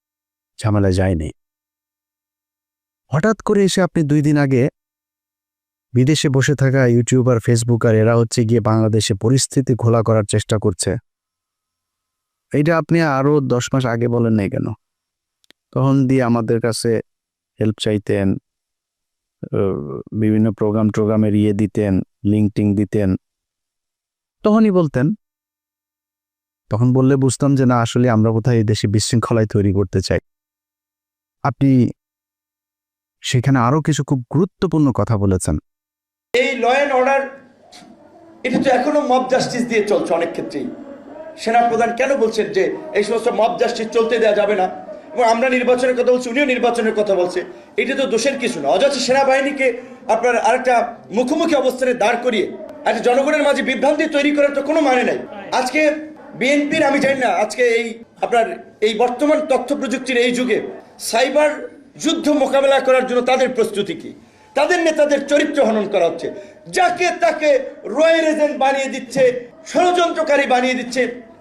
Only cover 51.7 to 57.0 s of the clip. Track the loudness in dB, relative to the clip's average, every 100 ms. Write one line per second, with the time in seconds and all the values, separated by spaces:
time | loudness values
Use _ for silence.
51.7 | -2 -2 0 0 0 -2 -2 -4 -8 -16
52.7 | -6 -4 -2 0 2 2 0 0 0 -2
53.7 | 0 0 0 0 0 0 2 0 0 -2
54.7 | 0 2 2 0 -4 -8 -14 -6 -4 -2
55.7 | 0 0 0 -8 -18 -20 -6 0 0 0
56.7 | 0 0 2